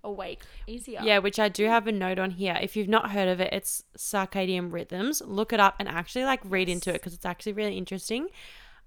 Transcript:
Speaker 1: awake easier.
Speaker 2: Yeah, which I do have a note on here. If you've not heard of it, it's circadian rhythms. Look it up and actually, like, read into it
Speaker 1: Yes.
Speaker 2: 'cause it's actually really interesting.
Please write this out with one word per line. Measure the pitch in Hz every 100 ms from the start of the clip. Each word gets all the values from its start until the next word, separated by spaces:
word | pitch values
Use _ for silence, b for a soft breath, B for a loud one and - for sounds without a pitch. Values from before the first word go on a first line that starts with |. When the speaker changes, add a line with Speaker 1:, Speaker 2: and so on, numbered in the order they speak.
| 208
Speaker 1:
awake | 202 180 - - B -
easier. | 233 247 226
Speaker 2:
Yeah, | 220 202
which | 190 202
I | 214
do | 185 214
have | 233 214
a |
note | 208 185 185
on | 190
here. | 180 190 170
If | 196 214
you've | 196
not | 220 -
heard | 202 185
of | 180
it, | 185
it's | 196 - - - -
circadian | - 208 190 196 185 185 175
rhythms. | 170 - 180 233 302 -
Look | 196 220
it | 220
up | 196 -
and | 196
actually, | 165 170 254 262
like, | 262
read | 196 190 180
into | 175 185
it |
Speaker 1:
Yes. | 180
Speaker 2:
'cause | 185 170
it's | 185
actually | 175 214
really | 202 214 190
interesting. | 185 190 - 226 349 B B B B B